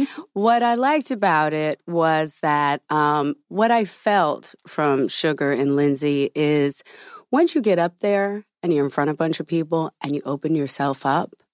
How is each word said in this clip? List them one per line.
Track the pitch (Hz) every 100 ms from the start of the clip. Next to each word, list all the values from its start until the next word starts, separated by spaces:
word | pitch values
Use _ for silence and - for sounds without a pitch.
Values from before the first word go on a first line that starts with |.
| 277 - -
What | 196 220 240
I | 233
liked | 240 269 302 -
about | 226 196 156 151
it | 156 156 - -
was | 170 160 156 156 -
that, | 156 147 143 143 -
um, | 156 147 151 143 143 _
what | 185 226
I | 233
felt | 196 - 214 202 156 - - - -
from | - 147 135 117
Sugar | - 160 143 143
and | 131 139 143
Lindsay | 143 135 147 143 139
is | 147 151 151 143 143 - - - - -
once | 269 339
you | 302
get | 208 170
up | 170 -
there | 202 202 202 208 - _
and | 175
you're | 147
in | 139
front | - 143
of |
a | 151
bunch | 160 160
of | 165
people | 170 156 165 160 _
and | 139
you | 143 135
open | 139 151 160
yourself | 139 - 139 135 135
up | 151 - - _